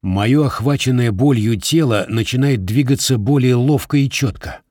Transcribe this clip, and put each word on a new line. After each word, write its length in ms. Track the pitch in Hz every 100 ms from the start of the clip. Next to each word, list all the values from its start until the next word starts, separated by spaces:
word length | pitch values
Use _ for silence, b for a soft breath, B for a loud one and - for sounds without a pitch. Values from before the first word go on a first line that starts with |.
моё 420 | 95 95 104 139
охваченное 680 | 143 - 120 143 - 123 120
болью 480 | 98 139 123 107 110
тело 460 | - 160 147 107 92
начинает 580 | 113 107 127 139 127 92
двигаться 520 | 117 131 135 - 123
более 380 | 104 143 127 123
ловко 420 | 127 143 - 147
и 120 | 139
чётко. 520 | - 131 - - - _